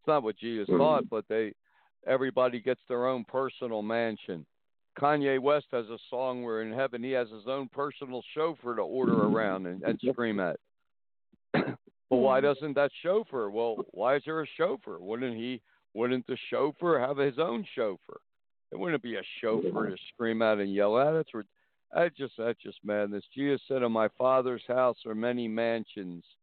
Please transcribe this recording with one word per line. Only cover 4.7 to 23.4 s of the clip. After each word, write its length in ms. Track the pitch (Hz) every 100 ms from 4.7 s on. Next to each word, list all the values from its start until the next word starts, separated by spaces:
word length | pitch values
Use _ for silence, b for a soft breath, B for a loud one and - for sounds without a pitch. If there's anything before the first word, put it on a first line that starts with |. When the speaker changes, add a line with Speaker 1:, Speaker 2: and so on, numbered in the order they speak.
| _ _ -
Speaker 1:
Kanye 420 | 143 151 139 135
West 260 | 131 147 -
has 140 | 123 107
a 120 | 113 -
song 360 | 123 131 127
where 180 | 120 110
in 100 | 110
heaven 300 | 113 135 120
he 80 | 123
has 180 | 131 117
his 180 | 110 104
own 200 | 135 131
personal 540 | 139 143 - 135 127 -
chauffeur 420 | 151 160 151 120 113
to 60 |
order 420 | 87 127 120 113
around 420 | 107 110 107 95 92
and, 160 | 92
and 180 | 113 110 123
scream 260 | 127 117 104
at. 180 | 90 76 _ _ _ _ _ _ _ _ _
<clears throat> 220 | - - 127 _ _ _
But 80 | 127
why 180 | 131 131
Speaker 3:
Yeah. 160 | 143
Speaker 1:
doesn't 220 | 139 151
that 160 | 139 143 -
chauffeur? 480 | 165 208 226 131 104
Well, 260 | 104 117 110 -
why 260 | - 113 143
is 60 | 151
there 160 | 160
a 40 | 143 -
chauffeur? 420 | 170 135 - 87
Wouldn't 360 | 92 117 127 113
he, 240 | 120 123 _ _ _
wouldn't 320 | 104 120 127 120
the 100 | 123 -
chauffeur 500 | 120 139 147 175 156
have 160 | 127 139
his 220 | 139 123
own 260 | 160 160 190
chauffeur? 460 | - 110 92 - - _ _ _ _ _
It 80 | -
wouldn't 240 | 180 151
be 140 | 120 104
a 60 | - -
chauffeur 480 | 113 110 90 87 107
Speaker 2:
Yeah. 80 | 92
Speaker 1:
to 60 | -
scream 300 | - 117 113
at 160 | 113 104
and 140 | 98
yell 260 | 98 101 113
at. 160 | 143
It's 180 | 160 156
rid-, 120 | 117 101 _ _ _ _
that 200 | - -
just, 200 | 135 135 -
that's 240 | 113 113
just 160 | 107 -
madness. 400 | 104 104 101 101 -
Jesus 260 | 131